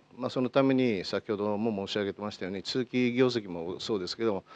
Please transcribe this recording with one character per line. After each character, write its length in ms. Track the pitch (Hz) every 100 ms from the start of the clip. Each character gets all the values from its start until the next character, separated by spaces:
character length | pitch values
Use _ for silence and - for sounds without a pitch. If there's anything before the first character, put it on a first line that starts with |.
| - 110
ま 100 | 123
あ、 40 |
そ 100 | 143
の 100 | 127
た 120 | 139
め 120 | 135
に、 300 | 131 127 101
先 220 | 85 101 -
ほ 80 | 104
ど 200 | 104 104
も 300 | 113 104 98
申 60 |
し 60 | 110
上 60 |
げ 80 | 101
て 80 | 95
ま 100 | 104
し 60 | -
た 80 |
よ 60 | 92
う 40 |
に、 80 | 98
通 220 | - 131
期 300 | 120 127 123
業 140 | 120 127
績 200 | 120 101
も 320 | 85 82 92
そ 160 | - 107
う 20 |
で 80 | 87
す 100 | -
け 80 |
ど、 200 | 113 95 -